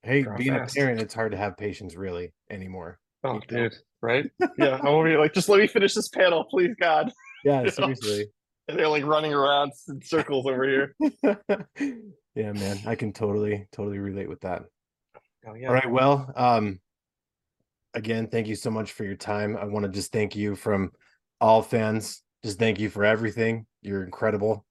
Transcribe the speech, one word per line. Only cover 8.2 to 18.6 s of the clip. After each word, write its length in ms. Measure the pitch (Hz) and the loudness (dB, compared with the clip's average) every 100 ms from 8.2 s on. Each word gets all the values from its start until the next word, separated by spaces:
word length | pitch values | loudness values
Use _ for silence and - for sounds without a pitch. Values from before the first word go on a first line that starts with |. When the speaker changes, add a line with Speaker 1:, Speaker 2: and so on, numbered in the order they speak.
| 104 _ _ _ - | -4 _ _ _ -8
Speaker 2:
And 100 | 160 | 0
they're, 80 | 156 | 2
like, 160 | 151 143 | 2 2
running 280 | 151 156 | 0 2
around 380 | 143 139 143 143 127 - | 2 2 2 0 -6 -14
in 140 | 139 | -14
circles 420 | - 160 147 139 127 | -2 -2 0 0 0
over 160 | 127 135 | 0 2
here. 280 | 135 143 _ 302 - | 2 0 _ -2 2
Speaker 1:
<laughs> 440 | 254 202 - 202 175 - 285 240 214 - _ - | 0 0 -2 -4 -4 -8 -6 -6 -18 -20 _ -8
Yeah, 160 | 107 | -6
man, 320 | 104 98 98 107 | -4 -4 -6 -6
I 100 | 113 | -4
can 180 | 110 | -6
totally, 540 | 98 107 104 107 101 98 | -4 -2 -2 -2 -4 -8
totally 260 | - 104 98 | -10 -8 -6
relate 280 | 98 98 95 | -8 -8 -10
with 120 | 85 | -10
that. 220 | 95 90 - _ _ _ _ - _ _ 113 | -8 -8 -10 _ _ _ _ -20 _ _ -20
Speaker 2:
Oh, 60 | |
yeah. 160 | 110 127 | -12 0
Speaker 1:
All 40 | 127 | 0
right, 140 | 131 | 2
well, 420 | 123 135 143 131 123 | 2 4 4 0 0
um, 460 | 123 117 104 95 _ _ _ _ _ _ _ _ _ _ _ | 2 4 0 -6 _ _ _ _ _ _ _ _ _ _ _
again, 340 | 117 110 113 113 | -10 -2 -2 0
thank 200 | 117 110 | -2 -2
you 80 | |
so 140 | 104 | -4